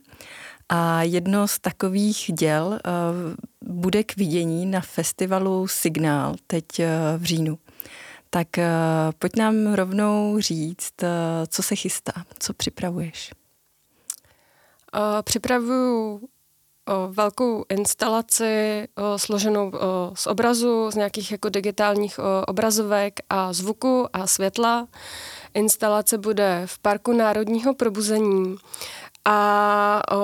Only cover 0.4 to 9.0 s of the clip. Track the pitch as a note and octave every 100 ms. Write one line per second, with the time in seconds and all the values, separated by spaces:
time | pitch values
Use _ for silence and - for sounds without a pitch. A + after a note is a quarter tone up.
0.4 | - - - E3+ E3 E3 E3+ F3 F#3 G3+
1.4 | G3+ - F#3 - F#3+ G3 G#3 - - D#3+
2.4 | D#3 D3+ F3+ G#3+ F3+ F3 E3+ F3 E3 -
3.4 | - - - F3 F#3 G#3 A3 F#3+ E3+ F3
4.4 | E3 E3 F#3+ F#3 - - E3 - F#3 F#3+
5.4 | F#3+ F#3 F#3+ - E3+ D#3 D#3 C#3+ C3+ -
6.4 | - E3 - - E3 D#3+ D#3 E3 E3+ D#3+
7.4 | D#3 D#3 _ - - - - - - F3
8.4 | E3 F3 E3+ E3 D#3+ D#3+